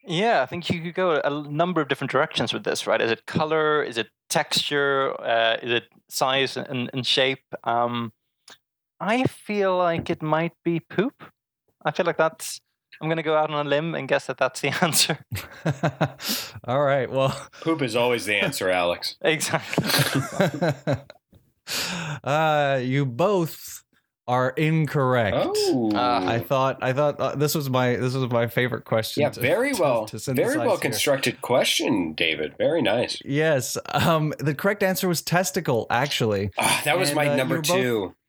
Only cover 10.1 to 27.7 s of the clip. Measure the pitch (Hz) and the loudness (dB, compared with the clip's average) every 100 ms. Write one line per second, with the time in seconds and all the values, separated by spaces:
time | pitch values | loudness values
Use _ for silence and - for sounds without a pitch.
10.1 | 165 156 156 170 _ 170 165 _ - 240 | -4 0 0 0 _ -2 -2 _ -2 -2
11.1 | _ - _ _ _ _ _ 156 - 170 | _ -20 _ _ _ _ _ -4 0 0
12.1 | 151 160 156 - - _ _ _ - 156 | 2 0 0 -12 -12 _ _ _ -6 -2
13.1 | 160 156 156 151 151 147 143 165 151 131 | -2 0 0 0 -2 0 0 0 -6 -2
14.1 | 143 - 131 131 - 139 - 175 147 - | -2 -2 -2 -2 0 -4 0 0 2 0
15.1 | 151 - - - - 165 139 156 - 147 | -2 -6 -10 -10 -6 -4 -2 -2 0 -4
16.1 | - - 233 - - - 131 143 139 123 | -4 -6 -6 -6 -12 -2 0 2 2 0
17.1 | 135 135 - - - 165 160 131 117 123 | 0 0 0 -12 -6 -2 0 0 2 2
18.1 | 120 104 101 95 - 95 90 87 87 - | 2 0 0 0 0 0 2 2 -2 -6
19.1 | - 160 156 - 151 - - - - - | -2 0 0 -2 -4 -2 -2 0 0 2
20.1 | 139 - - 185 151 165 139 - 131 - | 0 -4 0 0 0 -2 -2 -4 -4 -6
21.1 | - _ - _ _ - - - 180 160 | -20 _ -20 _ _ -8 -6 -4 -6 -8
22.1 | 143 123 151 160 151 143 135 123 135 135 | -8 -2 0 2 2 2 0 0 0 -2
23.1 | 117 190 196 165 - - - _ _ _ | 0 2 2 -2 -6 -16 -16 _ _ _
24.1 | _ - 123 127 - 156 160 147 151 131 | _ -2 0 2 2 2 2 2 2 2
25.1 | 127 107 120 262 415 403 135 110 104 123 | 4 2 2 0 0 2 2 2 2 2
26.1 | 120 107 117 117 135 135 127 127 131 147 | 0 0 -2 0 0 0 0 -2 0 0
27.1 | 139 131 139 147 160 139 | 0 -2 0 0 0 0